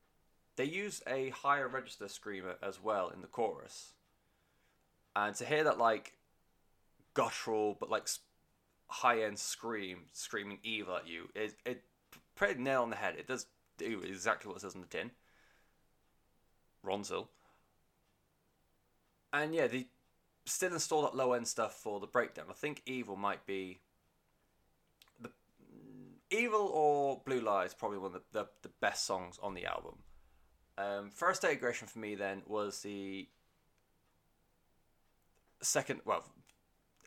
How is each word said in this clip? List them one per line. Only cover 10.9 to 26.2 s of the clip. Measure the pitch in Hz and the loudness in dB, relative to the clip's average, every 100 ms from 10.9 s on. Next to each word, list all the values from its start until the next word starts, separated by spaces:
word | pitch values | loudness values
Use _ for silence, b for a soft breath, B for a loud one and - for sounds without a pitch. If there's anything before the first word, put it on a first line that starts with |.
| 90 | -4
at | 85 | -4
you, | 82 92 101 | -10 -8 -6
it, | 107 - - | -6 -4 -6
it | - - _ _ - _ - | -6 -10 _ _ -20 _ -2
pretty | 202 151 | 0 0
nail | 131 135 | 2 2
on | 117 | 2
the | 104 | 0
head. | 101 80 | -2 -2
It | 87 | -4
does | 127 - _ _ - | -6 -6 _ _ -8
do | 98 107 | -4 -4
exactly | 90 95 101 - 104 | -6 -2 0 0 -2
what | 92 | -10
it | |
says | 98 92 | -10 -12
on | |
the | 87 | -8
tin. | 82 233 - b b b b b b _ _ _ _ _ _ _ _ _ _ 95 | -6 -6 -10 b b b b b b _ _ _ _ _ _ _ _ _ _ -4
Ronzil. | 101 98 90 - b b b b _ _ _ _ _ _ _ _ _ _ _ _ _ _ _ _ | -2 -2 -6 -6 b b b b _ _ _ _ _ _ _ _ _ _ _ _ _ _ _ _
And | 143 151 | 0 2
yeah, | 165 123 | 4 4
they | 127 127 _ _ _ _ _ - | 2 -4 _ _ _ _ _ -6
still | - 185 | 0 0
install | 165 - 156 | 0 2 4
that | 147 127 | 4 4
low-end | 127 123 117 | 4 4 2
stuff | - 110 - | 0 -2 -2
for | 110 101 | -6 -6
the | 101 | 0
breakdown. | 123 117 - 78 | 2 2 -2 -12
I | |
think | 98 151 143 - | -6 -6 -6 -6
Evil | 131 110 98 | -6 -4 -2
might | 101 92 - | 0 0 -2
be | 98 92 92 _ _ _ _ _ _ _ _ _ _ _ _ - - | -4 -4 -10 _ _ _ _ _ _ _ _ _ _ _ _ -20 -18
the, | 117 - _ _ - - 110 101 95 92 | -18 -18 _ _ -20 -20 -18 -18 -20 -20